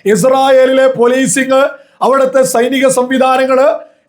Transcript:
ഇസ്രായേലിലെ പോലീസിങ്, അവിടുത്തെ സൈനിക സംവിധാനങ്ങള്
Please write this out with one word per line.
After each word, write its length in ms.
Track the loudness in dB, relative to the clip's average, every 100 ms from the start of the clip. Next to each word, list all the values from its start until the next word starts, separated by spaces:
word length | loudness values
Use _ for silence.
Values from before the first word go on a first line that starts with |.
| -2
ഇസ്രായേലിലെ 840 | 0 0 0 2 2 2 2 0
പോലീസിങ്, 800 | 0 0 0 -2 -4 -2 0 0 -4 _ _
അവിടുത്തെ 420 | -2 0 0 0
സൈനിക 440 | 0 0 -2 0 0
സംവിധാനങ്ങള് 1000 | 0 -2 0 0 0 0 0 0 -2 -8 _